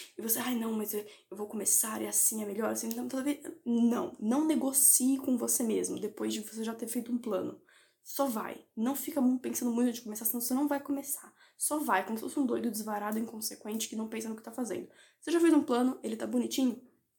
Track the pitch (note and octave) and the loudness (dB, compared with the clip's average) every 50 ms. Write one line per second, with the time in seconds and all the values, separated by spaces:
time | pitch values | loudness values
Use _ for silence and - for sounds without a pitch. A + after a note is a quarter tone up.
0 | - - - - G#3+ A3+ A3+ B3+ A#3+ B3+ B3+ A3+ A3+ A3+ A3 G#3+ G#3 G#3 G#3 G#3 | -10 -10 -10 -8 -4 -2 -2 0 0 0 -2 -2 -2 -2 -2 -2 -2 -2 -4 -6
1 | G#3 - - - _ - F#3 G3+ G#3 G#3 A3+ G#3 G#3 - - - - A3 A3 A3 | -6 -8 -12 -20 _ -14 -10 -10 -8 -6 -6 -4 0 2 2 2 2 0 -2 -4
2 | G#3+ G#3 G#3 - - - A#3 G#3+ G#3+ G3+ G3 G#3+ G#3+ G#3+ A3 A3 A3+ A3+ A3+ A#3 | -4 -2 2 2 2 2 2 -2 -4 -4 -4 -2 -2 -2 -2 -2 -4 -4 -4 -4
3 | B3 B3 C4 C4 C4 D4 C#4+ - - - - - - A#3+ A#3 A#3 A#3 A#3 A#3 G3+ | -6 -4 -4 -2 -2 -2 -2 -2 -6 -12 -14 -8 -4 0 2 4 4 4 4 2
4 | F#3 - - - G#3+ G#3+ B3 D4 D#4 D#4 D4+ B3 B3+ C4+ C4+ - - - - - | -2 -4 -6 -4 -2 0 2 2 4 2 2 2 2 0 2 4 6 6 6 6
5 | B3 C4 C4+ C4+ - C4+ B3+ A#3 A#3 A3+ - - B3 A3 G#3 F#3+ F3+ F3+ F#3 F#3+ | 6 4 2 2 2 2 2 2 2 2 0 2 2 2 2 2 0 -2 -4 -4
6 | F#3+ G3+ - - A3 A3 A3 A3 G#3 - A3 A3+ A3 A3+ A3+ A3+ A#3+ A#3 - B3 | -6 -6 -6 -4 -4 -2 -2 -4 -6 -8 -8 -8 -6 -6 -6 -6 -6 -6 -4 -4
7 | A#3 A#3+ B3 A#3+ - A3 G3 F#3 - - - - _ _ _ _ _ _ _ _ | -4 -2 -4 -4 -2 -2 -2 -2 -2 -4 -8 -10 _ _ _ _ _ _ _ _
8 | - - - - C#4 C4+ A3 A3 - - - - - _ _ A3 A3 B3+ C#4 C#4 | -14 -6 -2 0 0 0 0 -2 -4 -6 -8 -12 -16 _ _ -2 -2 -2 -2 -2
9 | - - - C#4+ B3 B3+ B3+ B3+ - A#3 A#3+ - B3+ A#3+ A3+ A#3 B3 B3 A#3 - | -4 -4 0 2 4 4 4 2 0 -4 -4 -2 0 0 2 2 2 2 0 -2
10 | - G#3+ G#3+ G#3+ A3+ - - A#3+ A#3+ - B3+ C4 D4 C#4+ C#4+ C#4 C#4+ - C#4+ C#4 | -6 -10 -8 -4 -4 -2 -2 -2 -2 0 2 2 2 2 0 0 -2 -2 -4 -4
11 | C#4+ - - - - - - _ - - _ - - - D4 D#4 D4 B3 G3 F#3 | -4 -6 -8 -8 -10 -12 -20 _ -20 -20 _ -4 -2 -2 0 0 2 2 2 2
12 | - - A3+ A3 - C4 - D4+ C#4 A#3 A#3+ A3 A3 A#3+ G3+ G#3+ G#3+ G#3+ G#3+ G#3 | 2 0 -2 -4 -4 -4 0 0 0 2 2 0 0 -2 -2 -2 -4 -4 -4 -4
13 | G#3 G#3 G#3+ A3 A3+ A3 - A3 A3 - G#3 - - G#3+ G#3+ A3 A3 - A3+ A3 | -2 -2 -2 -2 -2 -4 -6 -6 -8 -8 -8 -8 -8 -6 -6 -4 -4 -4 -4 -6
14 | A3 A3 A3+ A3 A3 A3 A3 A3 - A#3 A3+ - B3 G#3 F3+ F3+ - - - - | -6 -4 -4 -6 -6 -6 -8 -10 -10 -10 -8 -6 -6 -4 -4 -6 -8 -10 -14 -20
15 | - _ _ _ - D#4 E4 E4+ E4+ E4+ D#4 D4 - - B3 A#3+ B3+ B3+ C4 - | -20 _ _ _ -4 0 4 6 8 8 8 8 6 6 4 4 4 4 2 0
16 | - A3+ A3 - A#3 G#3+ A3+ B3 A3+ A3+ - - C4 B3 A3 - - - _ _ | -4 -6 -4 -4 -2 0 2 2 0 2 2 2 2 2 2 0 -6 -18 _ _
17 | _ _ _ | _ _ _